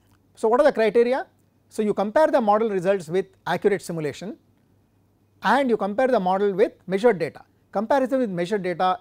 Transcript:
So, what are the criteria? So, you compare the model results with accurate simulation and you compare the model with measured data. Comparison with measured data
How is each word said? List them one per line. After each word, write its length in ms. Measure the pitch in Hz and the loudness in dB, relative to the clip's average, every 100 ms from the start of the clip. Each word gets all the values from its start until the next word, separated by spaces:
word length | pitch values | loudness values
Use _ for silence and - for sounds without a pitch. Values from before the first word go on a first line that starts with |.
| _ _ _ _ | _ _ _ _
So, 120 | 226 | 0
what 100 | 240 | 4
are 40 | |
the 100 | 294 | 4
criteria? 540 | - 220 233 240 269 381 _ _ _ _ | 2 2 2 2 0 -6 _ _ _ _
So, 120 | - | -6
you 120 | 214 | -4
compare 340 | 196 202 302 311 | -2 0 2 4
the 140 | 294 | 2
model 280 | 214 214 226 | 2 2 0
results 380 | 190 175 202 156 | -2 0 -2 -2
with 200 | 185 190 _ - | -4 -4 _ -6
accurate 340 | 175 208 190 | -2 0 -2
simulation 540 | - 165 147 - 180 320 _ _ _ _ _ _ _ _ _ _ | -6 -6 -6 -8 -14 -16 _ _ _ _ _ _ _ _ _ _
and 260 | 190 254 269 | 0 2 2
you 80 | 220 | 0
compare 300 | 196 208 262 | -2 -2 0
the 120 | 233 | 0
model 340 | 185 190 202 | 0 0 0
with 200 | 185 240 - - | 0 0 -2 -8
measured 320 | 190 233 180 | 0 0 0
data. 240 | 147 - _ _ _ | -4 -10 _ _ _
Comparison 480 | 190 220 277 262 262 | -6 0 0 0 -2
with 100 | 240 | -2
measured 340 | 170 175 214 | -4 -4 -4
data 360 | 180 170 185 - | -4 -2 -2 -2